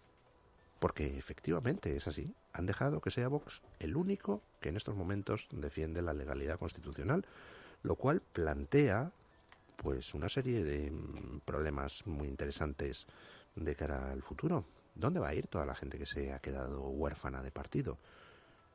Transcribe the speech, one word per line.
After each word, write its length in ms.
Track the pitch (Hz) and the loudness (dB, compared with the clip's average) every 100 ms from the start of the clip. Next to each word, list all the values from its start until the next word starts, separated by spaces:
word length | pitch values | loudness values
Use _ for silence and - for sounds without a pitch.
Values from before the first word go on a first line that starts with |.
| - - - - - - - - | -20 -20 -20 -20 -20 -20 -20 2
Porque 380 | 85 - 73 67 | 2 4 0 -2
efectivamente 800 | - - - 113 117 180 82 69 | -8 -4 0 2 2 0 0 0
es 120 | 85 | -2
así. 260 | 76 160 - - | -4 -6 -8 -10
Han 120 | - 92 | -2 -2
dejado 360 | 98 135 156 | 2 2 2
que 100 | - | 0
sea 160 | - 123 | 0 0
Vox 340 | 147 - - - - | 0 -2 -14 -16 -6
el 160 | 78 123 | 0 2
único 460 | 185 196 - 208 - - | 2 0 0 -2 -4 -6
que 100 | - | -2
en 80 | 95 | -2
estos 180 | - 101 | -2 -2
momentos 520 | 90 101 98 110 - | 0 0 0 -2 -2
defiende 500 | 76 73 80 80 82 | -4 -4 -2 -2 0
la 120 | 85 | 0
legalidad 440 | 73 71 69 69 - | 0 -2 -2 -2 -2
constitucional, 680 | 85 - 76 69 85 170 - - - - - - | -4 -4 -8 -4 2 2 0 -12 -18 -18 -18 -6
lo 120 | - 85 | 0 2
cual 260 | 127 180 | 4 4
plantea, 880 | - - 78 71 71 143 139 101 160 - - - - - - - | 0 0 2 2 6 6 8 6 2 -6 -20 -20 -20 -20 -20 -2
pues, 380 | 76 65 - 78 | 0 0 -2 -2
una 120 | 80 | 0
serie 360 | - 127 120 | 0 2 2
de, 260 | 76 73 73 | 2 2 0
mm, 520 | 80 80 - - 76 - | -2 -4 -6 -6 -6 -2
problemas 600 | 71 76 71 69 - - | 2 2 2 -2 -4 -2
muy 200 | 73 73 | -2 -2
interesantes 760 | 69 71 - 78 69 71 - - - - - - - | -2 -4 0 0 0 -2 -4 -12 -18 -20 -20 -14 -2
de 200 | 80 71 | -2 0
cara 360 | 73 69 67 | 0 0 -2
al 120 | 67 | -4
futuro. 420 | - - - 160 - - - - | -6 -2 2 2 0 -12 -18 0
¿Dónde 240 | 123 180 | 2 2
va 100 | 76 | 2
a 40 | |
ir 140 | 76 - | 0 0
toda 180 | 87 71 | 0 0
la 100 | - | 0
gente 220 | 69 76 | -4 -4
que 80 | 71 | -4
se 280 | 71 67 | -2 -2
ha 60 | 69 | -2
quedado 500 | 69 69 65 69 67 | -4 -2 -2 -2 -2
huérfana 520 | 69 73 71 67 65 | 0 0 0 -4 -4
de 100 | 65 | -6
partido? 460 | - 73 143 127 - - - - - - - - | -6 -2 0 0 -4 -12 -20 -20 -20 -20 -20 -20